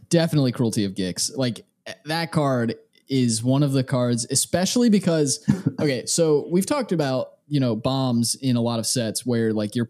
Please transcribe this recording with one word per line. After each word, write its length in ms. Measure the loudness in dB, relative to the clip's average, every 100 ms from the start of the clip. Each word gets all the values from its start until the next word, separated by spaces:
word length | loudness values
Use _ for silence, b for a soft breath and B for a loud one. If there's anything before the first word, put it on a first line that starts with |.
| 0
Definitely 400 | 2 2 2 0
Cruelty 320 | 0 0 0
of 100 | -2
Gix. 360 | -2 -4 -4 -4 -2
Like, 280 | -4 -4 -12 _ -18 -14
that 280 | -8 -6 -2
card 420 | 0 2 2 0 -4 -12 _ -4
is 360 | 0 2 0
one 180 | 2 2
of 80 | 2
the 140 | 0
cards, 420 | 0 0 0 0 -2
especially 600 | -4 -2 0 0 2 4
because, 480 | 4 2 2 2 0 B 0
<laughs> 160 | B -2
okay, 240 | -2 -2 -2
so 420 | 0 2 2 2
we've 160 | 0 0
talked 240 | -2 -2
about, 380 | 0 0 -2 -4 -10 -4
you 140 | 0
know, 160 | 0 0
bombs 580 | -2 0 0 0 0
in 220 | -2 0 0
a 40 |
lot 200 | 0 -2
of 60 | -2
sets 380 | -2 -2 -4
where, 280 | -2 0 2
like, 240 | 0 -2
your, 120 | -2